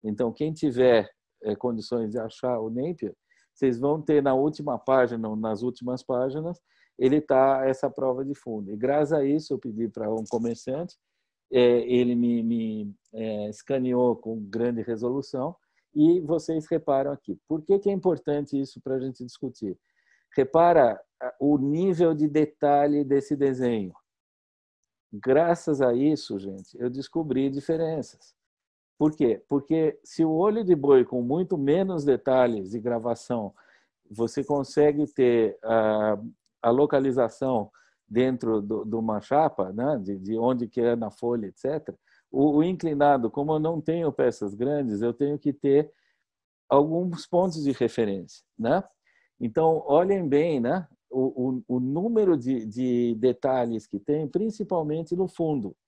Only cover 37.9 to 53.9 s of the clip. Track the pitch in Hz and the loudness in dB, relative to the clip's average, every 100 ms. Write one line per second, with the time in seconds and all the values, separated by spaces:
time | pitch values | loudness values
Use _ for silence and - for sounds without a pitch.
37.9 | _ _ 107 131 127 117 110 101 110 107 | _ _ 0 0 0 -2 -2 -2 -6 -4
38.9 | 113 113 104 - 143 156 - 92 104 135 | -4 -2 -4 0 0 2 -2 -6 -4 -4
39.9 | 139 95 98 95 110 117 127 113 123 117 | -4 -6 -8 -6 -2 0 0 -4 -2 0
40.9 | 117 110 - 120 120 98 _ 131 151 - | -2 -6 -6 -4 -4 -6 _ -6 -6 -10
41.9 | - _ _ _ 135 147 147 170 180 165 | -18 _ _ _ 0 2 4 0 -2 -4
42.9 | 143 147 135 113 143 147 156 156 165 - | 2 4 4 0 -4 -2 -2 -2 -2 -4
43.9 | 170 160 131 131 - 104 101 127 147 127 | -2 -2 0 0 0 -8 -4 -2 -2 -2
44.9 | 101 117 120 143 147 147 135 143 139 156 | -2 -4 -2 -4 -2 -4 -2 2 2 2
45.9 | _ _ _ _ _ _ _ _ 139 151 | _ _ _ _ _ _ _ _ 2 4
46.9 | 165 180 165 - 175 185 160 139 127 117 | 0 -4 -6 -2 0 0 0 -4 0 -2
47.9 | - 107 98 85 - _ - 113 170 190 | 0 -2 -2 -10 -20 _ -6 0 0 -2
48.9 | _ _ _ _ _ 120 135 160 160 147 | _ _ _ _ _ -4 0 2 0 2
49.9 | 147 185 196 160 143 165 143 117 180 160 | 4 4 0 2 2 2 0 0 -2 -6
50.9 | _ _ 131 131 - 127 127 - 127 127 | _ _ -2 -2 -2 -4 -4 -4 -2 -2
51.9 | 151 220 220 196 156 120 131 110 113 127 | -2 0 2 2 2 0 -4 -4 -4 0
52.9 | 120 120 110 127 123 135 131 120 113 - | 2 0 2 0 0 0 0 0 -4 -6